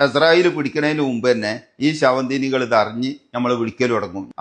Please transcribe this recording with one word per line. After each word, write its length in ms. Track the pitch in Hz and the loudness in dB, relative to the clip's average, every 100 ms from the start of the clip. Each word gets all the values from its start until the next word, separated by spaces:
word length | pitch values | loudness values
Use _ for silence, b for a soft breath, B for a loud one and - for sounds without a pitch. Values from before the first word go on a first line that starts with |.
| 139 | 0
ഇസ്രായേൽ 420 | 131 160 165 175 | 4 4 4 4
പിടിക്കണതിന് 520 | 156 143 156 147 151 | 0 -4 -2 -2 0
മുമ്പ് 300 | 139 120 123 | -2 0 0
തന്നെ 200 | 117 107 113 - - | 0 0 -8 -12 -4
ഈ 100 | 143 | -2
ശവന്തീനികൾ 680 | 151 135 131 127 135 135 131 | 2 2 2 -2 -2 -2 -2
ഇത് 120 | 120 113 | 2 2
അറിഞ്ഞ് 360 | 104 113 131 143 _ 120 | 2 -2 -6 -8 _ -4
നമ്മളെ 200 | 123 120 | -2 -2
വിളിക്കൽ 340 | 113 - 123 | -2 -2 0
തുടങ്ങും. 420 | 113 101 95 95 - | 0 -4 -10 -12 -2